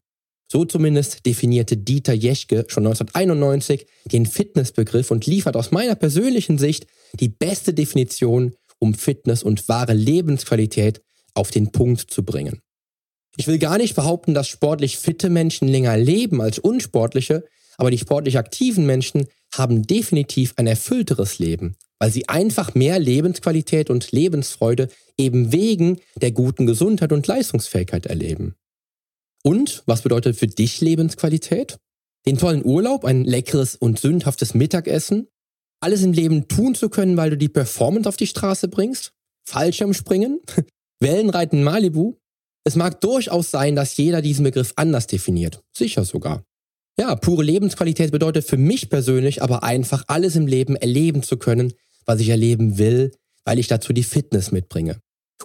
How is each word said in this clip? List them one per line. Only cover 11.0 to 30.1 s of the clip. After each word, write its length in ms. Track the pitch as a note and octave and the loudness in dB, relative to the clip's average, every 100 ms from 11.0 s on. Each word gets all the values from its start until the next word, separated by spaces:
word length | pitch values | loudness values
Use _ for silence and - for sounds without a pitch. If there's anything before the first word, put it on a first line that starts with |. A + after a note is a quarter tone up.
| _ _ _ | _ _ _
auf 180 | - F#2+ | -6 -2
den 200 | G#2+ G#2+ | 0 0
Punkt 400 | - B2 A#2 - | 2 2 0 -4
zu 120 | - | -6
bringen. 380 | G2 C#2 C#2+ - _ _ _ _ _ _ _ - | -4 -6 -6 -10 _ _ _ _ _ _ _ -8
Ich 100 | D3 | -2
will 100 | D#3 | 0
gar 200 | D#3 G3+ | 2 0
nicht 180 | A#3 - | 0 0
behaupten, 380 | D3 E3+ - | 0 0 0
dass 140 | C#3+ C3+ | 0 -2
sportlich 500 | - D3 D3+ C#3 - | -2 0 0 -2 -2
fitte 320 | - E3 F#3 | -4 -2 0
Menschen 380 | E3+ E3 - C3+ | 2 2 0 0
länger 300 | C3+ B2+ A2 | 2 2 4
leben 440 | B2+ G3 A#3 C#3 | 4 2 0 0
als 180 | A2 - | 0 0
unsportliche, 840 | G3+ B3 - B2 A#2 C3 - D#3+ - _ _ - | 0 0 0 0 0 0 -2 -2 -4 _ _ -2
aber 140 | B2+ | 0
die 60 | B2 | 0
sportlich 400 | - D3 C#3+ B2+ | 0 -2 0 0
aktiven 480 | A2 - B3+ G3 C#3+ | -2 -2 0 2 2
Menschen 420 | C3 B2+ D3 C3+ _ _ | 0 0 -2 -4 _ _
haben 300 | - B2+ A2+ | -2 0 2
definitiv 680 | G#2+ G#3 - D3+ C#3+ - B2+ - | 2 -2 0 0 0 -2 -2 0
ein 120 | A2+ | 0
erfüllteres 720 | A2 - B3+ G#3 A#2+ G2 - | 0 0 -2 0 -2 -2 -2
Leben, 360 | E2 E2 F2+ - _ - | -4 -2 -6 -10 _ -4
weil 120 | A2 | -2
sie 180 | A2+ - | -2 -2
einfach 460 | D#3 G#3 G#3+ F3 B2 | 0 0 -2 0 2
mehr 240 | C#3 F#3 | 2 2
Lebensqualität 880 | C3 C3 F3 F3 F3 D#3+ - D#3 D3+ | 2 2 0 -2 0 0 0 0 0
und 220 | B2 - | -2 0
Lebensfreude 760 | A#2 F3+ D3+ - - A2+ A#2 C3 - _ - | 0 2 0 -4 -2 0 2 -2 -8 _ -2
eben 340 | C3 B2 A2+ | 0 2 2
wegen 480 | D#3+ A3+ F#3+ E3+ F3+ _ - | 2 2 2 2 0 _ -2
der 160 | B2 | 0
guten 340 | A2+ B2+ - A#2+ | 2 0 2 2
Gesundheit 460 | A2 F#3+ G#3 D#3 | 2 2 2 2
und 160 | D3+ C#3 | 2 0
Leistungsfähigkeit 800 | B3 - A2+ - F#2 F2+ E2+ - | -2 -2 -4 -2 -4 -2 -4 -4
erleben. 500 | E2 E2 F#2+ F2+ - _ _ _ _ _ _ _ _ | -4 -4 -6 -8 -10 _ _ _ _ _ _ _ _
Und 400 | C#3+ G#3 C#4+ - - | 0 2 0 -4 -2
was 160 | A2+ | -2
bedeutet 360 | - | 0